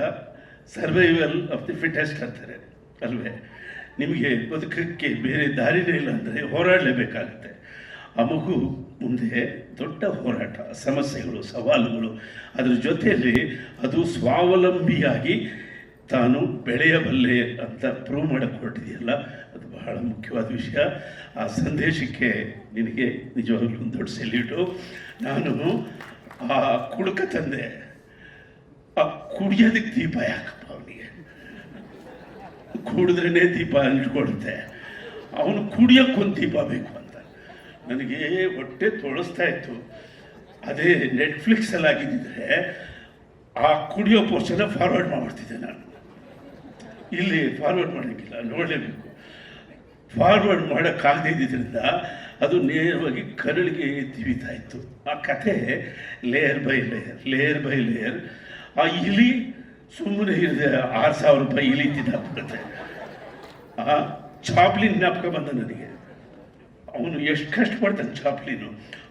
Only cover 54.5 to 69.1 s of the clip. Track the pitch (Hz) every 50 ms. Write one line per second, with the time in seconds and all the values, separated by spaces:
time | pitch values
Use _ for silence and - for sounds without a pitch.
54.5 | - - - - - - - - - - - 143 151 - - - 143 - 233 214
55.5 | 175 - 117 117 139 - - - - - - - - - 120 123 123 147 156 -
56.5 | 143 - 139 135 131 123 107 113 117 107 - 110 - - - 135 131 131 147 151
57.5 | 143 143 139 131 139 135 117 113 113 110 107 123 120 - - - - - - -
58.5 | - - - - - 143 160 170 180 180 - 196 202 202 240 247 262 247 - -
59.5 | - - - - - - - - - - 339 202 202 202 208 190 165 170 175 156
60.5 | 147 143 147 135 127 127 127 120 117 - 147 151 - - 147 151 139 131 135 120
61.5 | 120 139 139 127 135 143 143 143 143 139 - 123 - - - - - - - -
62.5 | - - - - - - - - - - - - - - - - - - - -
63.5 | - - - - - - 110 147 147 151 - - - - - - - - - -
64.5 | - 175 180 196 - 202 214 208 180 - 185 175 - - - 170 160 151 139 143
65.5 | 135 120 107 - - - - - - - - - - - - - - - - -
66.5 | - - - - - - - - - 135 - 170 156 143 147 151 151 151 - -
67.5 | - 220 247 214 - - 214 196 202 - 127 - - - - 143 139 - - -
68.5 | 123 107 104 107 104 - - - - - - -